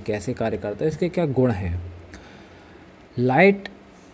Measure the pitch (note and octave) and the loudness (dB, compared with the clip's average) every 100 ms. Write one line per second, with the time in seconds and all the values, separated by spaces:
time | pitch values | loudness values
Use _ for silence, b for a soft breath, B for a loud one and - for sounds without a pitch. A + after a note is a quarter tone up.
0 | G2+ G#2 C3 B2+ A2 G#2 G#2+ G2+ D#3 D3+ | -4 -4 -4 -2 -2 -2 -4 -2 -2 -2
1 | F3+ F3+ D#3+ B2+ B2+ G2 F#2 F2 - - | -2 0 0 2 2 2 -2 -6 -8 -16
2 | - B B B B B B B B - | -18 B B B B B B B B -20
3 | - - B2 C#3 G3 G3+ - - - - | -10 -2 2 6 6 4 -4 -18 -20 -20
4 | - | -20